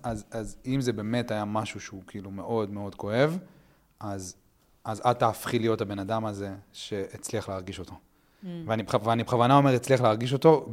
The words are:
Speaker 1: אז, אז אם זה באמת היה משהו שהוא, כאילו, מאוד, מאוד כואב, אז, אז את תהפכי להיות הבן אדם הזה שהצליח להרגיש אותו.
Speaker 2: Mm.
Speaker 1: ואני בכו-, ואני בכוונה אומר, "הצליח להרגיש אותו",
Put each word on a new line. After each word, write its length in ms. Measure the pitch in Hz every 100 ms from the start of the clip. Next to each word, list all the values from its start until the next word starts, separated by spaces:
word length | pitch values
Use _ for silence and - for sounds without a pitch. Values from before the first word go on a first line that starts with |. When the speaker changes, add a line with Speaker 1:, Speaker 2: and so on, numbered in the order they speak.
Speaker 1:
אז, 220 | 120 110 -
אז 260 | 113 107 107 127
אם 160 | 135
זה 120 | 123
באמת 380 | 107 107 120 120
היה 140 | 107 104
משהו 340 | 107 110 104
שהוא, 240 | - 98 92
כאילו, 240 | 104 98
מאוד, 400 | 98 90 117 104
מאוד 240 | 101 101 -
כואב, 420 | 101 113 147 180 - - _ _ _ -
אז, 360 | 107 98 92 - _ _ _ _
אז 180 | - 107 123
את 80 | 117
תהפכי 400 | 120 104 - 120
להיות 220 | 113 110
הבן 180 | 101 101
אדם 260 | 98 113 110
הזה 280 | 101 98 98 -
שהצליח 760 | - - 104 95 104 - 110 98
להרגיש 300 | 95 92 92
אותו. 140 | 87
Speaker 2:
Mm. 540 | 92 _ _ _ _ 190 170 160
Speaker 1:
ואני 180 | 110
בכו-, 200 | - 120
ואני 200 | 104 117
בכוונה 340 | 113 123 120 139
אומר, 160 | 139
"הצליח 280 | 123 123 131
להרגיש 320 | 120 110 120
אותו", 320 | 135 160 151 113